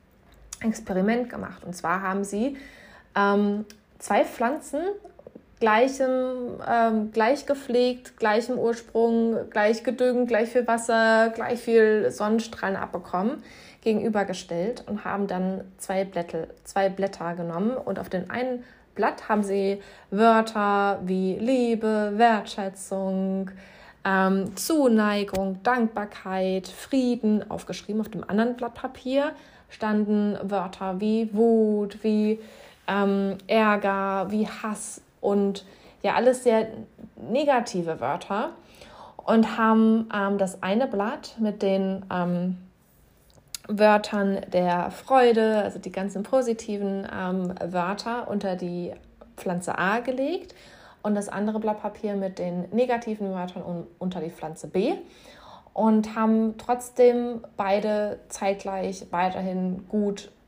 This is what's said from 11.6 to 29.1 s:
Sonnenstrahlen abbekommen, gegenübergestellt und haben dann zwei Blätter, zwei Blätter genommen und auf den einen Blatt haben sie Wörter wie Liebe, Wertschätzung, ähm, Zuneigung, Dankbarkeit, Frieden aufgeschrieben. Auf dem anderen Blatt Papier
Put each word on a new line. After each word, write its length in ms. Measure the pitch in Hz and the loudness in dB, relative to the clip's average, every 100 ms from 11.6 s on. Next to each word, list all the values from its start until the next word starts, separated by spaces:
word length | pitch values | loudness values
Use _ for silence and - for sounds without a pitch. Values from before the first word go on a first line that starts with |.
| - 226 220 214 - | 4 6 6 6 2
Sonnenstrahlen 680 | - 208 226 220 - 190 196 | 0 0 0 0 -4 -4 -4
abbekommen, 680 | - 175 180 180 208 311 - - - - | -6 -8 -4 -2 -2 -4 -10 -20 -20 -6
gegenübergestellt 1000 | - 214 226 214 196 185 - 170 190 - - | -2 0 0 0 -2 -4 -6 -4 -4 -4 -8
und 180 | 208 - | -8 -4
haben 220 | 196 202 | -4 -2
dann 360 | 180 185 190 190 - | -2 -2 -4 -10 -12
zwei 280 | - 190 190 | -6 -4 -2
Blätter, 420 | - - 165 - - | -4 -6 -6 -8 -12
zwei 260 | - - 196 | -6 0 0
Blätter 460 | 190 196 196 170 175 | 0 -4 -4 -6 -6
genommen 360 | 170 165 208 | -4 -2 -2
und 280 | 254 - 196 | -2 -4 -6
auf 100 | 185 | -6
den 220 | 185 180 | -6 -4
einen 320 | 226 254 247 - - _ | -4 -4 -6 -10 -20 _
Blatt 360 | - 220 302 - | -2 -2 -2 -2
haben 140 | 214 | 0
sie 360 | 202 196 196 196 - - - | 0 0 0 -2 -8 -20 -6
Wörter 880 | 196 226 220 220 220 208 202 202 196 | 4 6 6 4 0 2 2 2 0
wie 320 | 185 185 190 185 | -2 0 0 0
Liebe, 800 | 226 262 240 226 220 214 208 208 | 0 2 2 2 2 0 0 4
Wertschätzung, 1400 | 233 220 196 - 196 190 - 190 190 190 190 190 190 190 - - - - | 4 4 0 -6 -6 -8 -6 -4 -2 -2 -2 -2 -6 -10 -20 -20 -20 -6
ähm, 540 | 190 190 190 190 190 - | 0 4 4 2 0 -4
Zuneigung, 1040 | - 320 262 220 208 208 202 190 196 190 | 0 4 6 4 4 0 -2 -2 -2 -2
Dankbarkeit, 1040 | 233 247 226 208 208 - 190 190 190 190 185 | 0 2 0 -2 -8 -10 -6 -2 0 -2 -4
Frieden 840 | - - 269 247 240 214 214 214 | -12 -4 0 0 0 2 2 0
aufgeschrieben. 500 | - - 180 - 208 | -8 -8 -10 -6 -6
Auf 80 | 208 | -4
dem 180 | 175 - | -8 -4
anderen 280 | 202 233 247 | 0 0 -2
Blatt 180 | 233 | -8
Papier 600 | - 254 - 254 | -8 -10 -10 -4